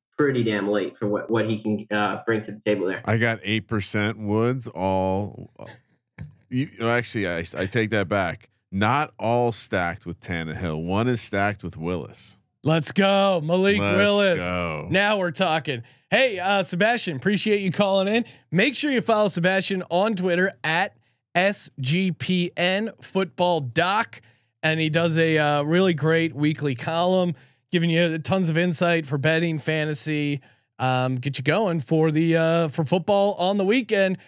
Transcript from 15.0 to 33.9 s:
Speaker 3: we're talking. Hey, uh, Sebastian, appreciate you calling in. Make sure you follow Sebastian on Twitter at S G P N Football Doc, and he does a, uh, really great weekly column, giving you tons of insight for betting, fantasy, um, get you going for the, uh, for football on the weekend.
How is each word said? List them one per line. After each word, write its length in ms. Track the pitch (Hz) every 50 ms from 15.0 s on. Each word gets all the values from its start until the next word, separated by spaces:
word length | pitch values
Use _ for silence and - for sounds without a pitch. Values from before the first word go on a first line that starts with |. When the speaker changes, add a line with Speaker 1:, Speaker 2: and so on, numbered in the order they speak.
| 202 208 214 196
Speaker 3:
we're 120 | 180 175
talking. 520 | - - 190 170 156 160 - 147 131 117 117 - _ _ _ -
Hey, 280 | 196 240 269 254 202 180
uh, 240 | 180 190 202 196
Sebastian, 540 | 185 - 185 170 202 226 247 226 - 185 147
appreciate 440 | 123 - 196 208 185 - 214 208 208
you 100 | 190 185
calling 340 | - - 208 196 196 196 190
in. 200 | 202 220 233 220 - - - _ -
Make 260 | 156 180 220 294 240
sure 140 | - - 294
you 80 | 269 233
follow 280 | - - 220 214 214 190
Sebastian 520 | - 175 165 185 190 196 185 - 196 185 175 -
on 260 | 170 180 202 226 220
Twitter 380 | 180 180 185 170 175 185 196 - _
at 320 | - 156 160 175 196 208 _ _ _ _ _ _ _ _ -
S 360 | 175 185 202 196 - - - _ -
G 320 | 131 127 156 185 190 185
P 400 | 156 - - - 185 180 175 170 -
N 360 | - 175 185 190 202 220 220 - -
Football 600 | - - - 190 190 156 - - 180 175 175 160
Doc, 600 | 143 120 113 165 170 185 202 220 226 - - - - _ _ _ _ _ _ _
and 160 | - 156 160 160
he 120 | 160 156
does 260 | 156 170 170 170 156
a, 220 | 165 165 160 156 151
uh, 240 | 151 147 147 147
really 320 | 147 151 170 180 190 185 180
great 400 | 135 143 160 160 165 165 160 120
weekly 400 | 147 147 156 156 - 147 143 127
column, 600 | 117 - 165 160 170 180 180 185 185 180 180 147 - - _ _ _ _ -
giving 180 | - 170 165 170
you 300 | 160 165 175 165 160 160
tons 320 | 139 - 190 190 185 160
of 80 | 151 165
insight 480 | 180 180 156 - 180 170 170 165 156
for 100 | 131 147
betting, 420 | 143 127 156 160 160 170 170 160 147
fantasy, 840 | - 160 156 156 151 156 151 143 - 156 151 151 147 143 143 131 - - _ _ _ _ _ -
um, 360 | 127 127 127 127 127 131 131
get 240 | 123 123 143 135 -
you 60 | 127
going 360 | 147 156 208 226 185 170 165
for 300 | 127 - 165 156 160 160
the, 260 | 151 156 165 165 165
uh, 320 | 165 165 165 165 170 165 151
for 160 | - - 156
football 480 | - 180 190 160 - 202 202 202 208 185
on 200 | - 175 185 202
the 80 | 202 190
weekend. 540 | 196 233 269 226 -